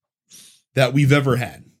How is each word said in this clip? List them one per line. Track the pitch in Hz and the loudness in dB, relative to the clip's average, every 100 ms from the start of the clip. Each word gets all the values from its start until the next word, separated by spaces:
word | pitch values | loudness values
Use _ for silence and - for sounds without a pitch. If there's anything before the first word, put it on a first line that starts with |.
| _ _ _ - - _ _ | _ _ _ -20 -20 _ _
that | 131 123 | -2 -2
we've | 139 139 | 0 2
ever | 147 135 123 | 2 2 -2
had | 120 - - _ | -4 -12 -20 _